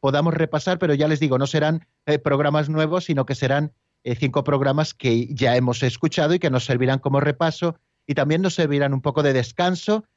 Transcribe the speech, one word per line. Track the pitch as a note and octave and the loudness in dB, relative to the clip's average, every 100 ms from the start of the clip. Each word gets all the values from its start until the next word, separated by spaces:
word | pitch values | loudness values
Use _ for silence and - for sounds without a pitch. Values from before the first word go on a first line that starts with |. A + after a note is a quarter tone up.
podamos | C#3 C#3+ E3 | 0 2 0
repasar, | D#3+ D#3+ D3+ F#3 F3+ | 0 -2 -2 -2 -2
pero | F3 | 0
ya | C#3+ D3+ | 2 2
les | D#3 | 0
digo, | D3+ B2+ | 0 0
no | C3+ | 0
serán, | D#3+ D3+ D#3+ - _ | 0 0 -2 -6 _
eh, | - D3+ | -2 -2
programas | D3 C#3+ D3 D3+ D3 | 0 0 2 0 0
nuevos, | D#3 D#3 F3+ | 0 0 -2
sino | - D3 | -2 -2
que | B2+ | -2
serán, | C3+ C3 C#3 D3+ _ _ _ | -2 0 0 -2 _ _ _
eh, | B2 A#2+ | -8 -2
cinco | C#3 C#3 | -2 -2
programas | C#3+ C#3+ C3+ C#3+ D#3 | 0 0 2 0 -2
que | - C3 A#2 B2 | -2 0 0 0
ya | C3+ B2+ B2 | -2 2 2
hemos | B2+ A#2+ | 2 0
escuchado | B2+ - D#3+ - D3 | -2 0 -2 0 0
y | F3+ | 2
que | E3+ | 2
nos | B2+ - | 0 0
servirán | A#2+ B2+ C3+ | 0 2 0
como | C#3 C#3 | 0 0
repaso | D3 C#3+ E3 - E3+ E3 _ _ - | 0 0 -2 0 -4 -4 _ _ -6
y | |
también | D3+ C#3 D#3+ | -2 0 2
nos | F#3+ | 0
servirán | E3+ D#3 C#3+ C#3 | 0 0 2 0
un | C#3 | 0
poco | C#3+ D#3 | -2 0
de | D3 | 2
descanso. | C3 A#2 - F3 F3+ - G#3+ G#3+ | 2 -2 -2 -2 0 0 -2 -2